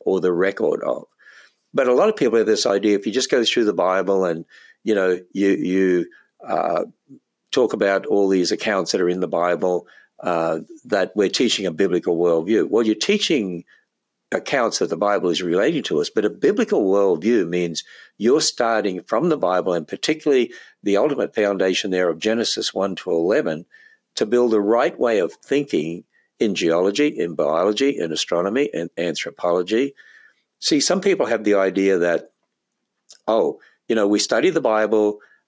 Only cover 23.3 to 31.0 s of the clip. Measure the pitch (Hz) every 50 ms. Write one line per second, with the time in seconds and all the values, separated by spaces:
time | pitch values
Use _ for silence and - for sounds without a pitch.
23.3 | 110 147 139 87 80 80 90 _ _ - - _ _ _ _ _ _ - 117 107
24.3 | 117 123 123 120 110 107 101 104 117 117 135 175 175 - 127 120 113 101 87 80
25.3 | - - _ - 135 147 143 143 - 80 76 82 85 90 - _ _ _ _ _
26.3 | _ - 117 107 92 82 90 82 82 87 92 98 101 107 147 147 - 110 87 85
27.3 | 78 78 78 73 78 82 92 104 104 107 135 139 - - 87 80 80 - - -
28.3 | 90 85 87 98 107 131 147 143 - 82 85 87 - - 87 87 80 - - -
29.3 | - - - 87 87 90 87 90 107 113 139 139 - - - - - - - _
30.3 | _ _ _ _ _ _ - - - 143 139 - 175 196